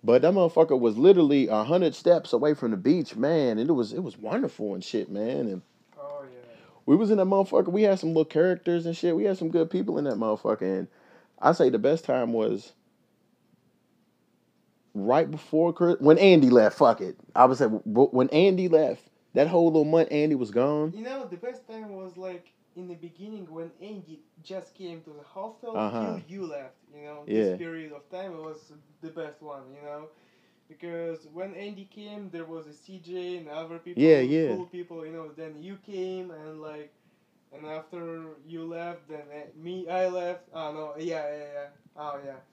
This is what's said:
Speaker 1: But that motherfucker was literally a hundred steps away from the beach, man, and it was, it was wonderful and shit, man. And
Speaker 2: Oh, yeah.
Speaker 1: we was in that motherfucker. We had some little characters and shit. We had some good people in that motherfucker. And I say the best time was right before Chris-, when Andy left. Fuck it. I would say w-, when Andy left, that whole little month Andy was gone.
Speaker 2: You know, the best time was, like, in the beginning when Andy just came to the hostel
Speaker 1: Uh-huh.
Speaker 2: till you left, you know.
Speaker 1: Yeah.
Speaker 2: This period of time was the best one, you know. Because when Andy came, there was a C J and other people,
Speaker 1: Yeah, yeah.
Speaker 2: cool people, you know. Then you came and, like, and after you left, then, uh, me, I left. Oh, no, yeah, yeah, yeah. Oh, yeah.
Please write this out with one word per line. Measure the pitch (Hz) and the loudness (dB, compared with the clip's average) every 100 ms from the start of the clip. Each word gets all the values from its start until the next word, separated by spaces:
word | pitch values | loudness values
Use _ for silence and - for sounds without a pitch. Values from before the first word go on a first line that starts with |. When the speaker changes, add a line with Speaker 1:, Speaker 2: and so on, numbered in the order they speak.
Speaker 1:
But | 113 123 | 6 6
that | 151 | 6
motherfucker | 190 170 160 160 139 | 4 2 4 4 4
was | 117 107 | 2 6
literally | 160 185 151 143 120 | 8 8 6 4 2
a | 107 | 0
hundred | 110 175 170 - | 2 2 0 0
steps | - 170 - | 2 2 2
away | 117 147 | 0 2
from | 147 120 | 0 -2
the | 104 | 0
beach, | 110 170 139 110 | 2 2 0 -2
man, | 135 165 131 110 | 0 2 2 0
and | 131 | 0
it | |
was, | 147 107 | 0 0
it | 131 | -4
was | 175 - | -8 -10
wonderful | 107 220 277 - 107 | -6 -4 -4 -6 -8
and | 95 | -6
shit, | 92 113 95 | -6 -6 -6
man. | 101 110 139 120 | -6 -4 -4 -6
And | 95 - _ _ - | -8 -14 _ _ -18
Speaker 2:
Oh, | 143 143 | -14 -14
yeah. | 135 123 123 - - _ - | -16 -20 -20 -20 -20 _ 4
Speaker 1:
we | 156 | 4
was | 214 | 6
in | 214 | 2
that | 190 | 2
motherfucker. | 196 196 - 185 | 2 2 0 0
We | 185 | 2
had | 214 190 | 2 2
some | 160 | 0
little | 160 156 | 0 0
characters | 156 180 175 - 170 165 | 2 2 2 -2 -2 -4
and | 165 | -4
shit. | 175 170 | -2 0
We | 202 | 0
had | 185 | -2
some | 165 | -2
good | 165 165 | 0 0
people | 185 196 160 | -2 -2 -4
in | 147 | -2
that | 107 | -2
motherfucker. | 113 107 110 107 | -2 -2 -2 -2
And | 92 95 90 _ _ - _ _ | -2 -4 -6 _ _ -20 _ _
I | 139 | 2
say | 170 139 | 4 2
the | 117 | 2
best | 120 165 - | 0 0 -2
time | 127 117 | -2 0
was | 117 110 104 - _ _ _ _ _ _ _ _ _ _ _ _ _ _ _ _ _ _ _ _ _ _ 104 | -2 -2 -4 -8 _ _ _ _ _ _ _ _ _ _ _ _ _ _ _ _ _ _ _ _ _ _ -8
right | 98 135 151 | 0 2 0
before | 156 - 156 170 | -6 -4 0 0
Chris-, | 170 175 175 | 2 0 4
when | 139 160 | 6 8
Andy | 196 175 131 | 10 8 8
left. | 123 107 - | 8 6 6
Fuck | 135 113 | 4 4
it. | 92 - _ - | -2 -10 _ 6
I | 127 | 6
would | 131 | 6
say | 123 | 0
w-, | 110 - 107 135 | 0 -2 4 4
when | 127 127 | 4 2
Andy | 151 196 185 180 | 4 4 4 4
left, | 160 143 127 _ _ _ | 4 4 -2 _ _ _
that | - 151 | 0 2
whole | 175 170 | 4 4
little | 156 151 | 4 4
month | 165 156 | 2 2
Andy | 147 151 143 | 0 0 0
was | 117 | -2
gone. | 107 131 151 156 196 | 0 0 0 -4 -6
Speaker 2:
You | |
know, | 240 277 254 | -10 -10 -12
the | 175 | -12
best | 247 240 - | -12 -14 -16
time | 220 214 | -16 -14
was, | 196 190 170 | -14 -16 -14
like, | 185 175 175 _ _ - | -12 -14 _ _ _ -18
in | 180 | -16
the | 170 | -16
beginning | 170 160 202 214 175 | -18 _ -18 -16 -16
when | 160 165 _ | -14 -16 _
Andy | 190 208 156 156 _ _ | -16 -16 -18 -20 _ _
just | 156 190 175 _ | -16 -14 -14 _
came | 185 165 | -16 -16
to | 160 | -20
the | 147 | -20
hostel | - 190 214 220 233 220 | -20 -14 -14 -12 -10 -6
Speaker 1:
Uh-huh. | 208 113 104 - | -6 -4 -6 -8
Speaker 2:
till | 156 | -12
you | 196 175 | -12 -12
left, | 147 131 _ _ 147 | -12 -16 _ _ -20
you | |
know. | 147 147 - | -20 -18 -6
Speaker 1:
Yeah. | 110 | -2
Speaker 2:
This | 104 92 | -2 -4
period | 165 165 156 | -10 -12 -16
of | 147 _ | -18 _
time | 180 190 165 | -14 -14 -14
was | 156 151 _ 151 _ _ | -16 -18 _ -20 _ _
the | 160 | -16
best | 160 156 147 | -14 -14 -14
one, | 151 139 131 143 | -18 -18 -20 -20
you | 147 | -16
know. | 147 156 _ _ _ _ _ _ | -16 -18 _ _ _ _ _ _
Because | 156 170 170 165 160 156 | -18 -12 -10 -8 -10 -14
when | 160 196 180 | -14 -14 -12
Andy | 202 196 190 | -14 -16 -20
came, | 214 208 208 196 | -20 -18 -16 -14
there | 170 165 | -14 -14
was | 165 151 | -16 -16
a | |
C | 147 - 190 | -20 -20 -20
J | 165 180 180 180 | -14 -12 -10 -10
and | 156 | -12
other | 151 165 165 | -12 -12 -16
people, | 170 175 | -12 2
Speaker 1:
Yeah, | 156 151 | 6 6
yeah. | 127 156 156 120 | 4 0 -2 -4
Speaker 2:
cool | 175 | -8
people, | 180 175 165 156 | -14 -14 -16 -16
you | |
know. | 165 160 151 | -16 -16 -16
Then | 160 151 | -18 -16
you | 175 196 202 | -18 -20 -16
came | 196 185 185 180 | -10 -8 -8 -12
and, | 160 156 156 | -16 -18 -16
like, | 156 151 147 _ _ _ _ _ _ 139 | -16 -16 -18 _ _ _ _ _ _ -20
and | 151 | -14
after | 156 160 175 170 165 160 147 143 | -14 -12 -14 -12 -14 -16 -20 -18
you | 165 165 | -14 -12
left, | 170 170 170 151 | -10 -12 -14 _
then, | 156 147 147 | -18 -16 -18
uh, | 147 151 | -18 -18
me, | 165 185 170 | -14 -12 -6
I | 185 185 | -2 -2
left. | 180 175 175 _ | -2 -8 -10 _
Oh, | 160 156 | -12 -12
no, | 156 151 147 | -10 -12 -10
yeah, | 170 160 147 | -8 -6 -8
yeah, | 147 147 | -10 -12
yeah. | 143 143 _ _ - | -14 -14 _ _ -14
Oh, | 147 139 | -12 -12
yeah. | 139 135 _ | -14 -18 _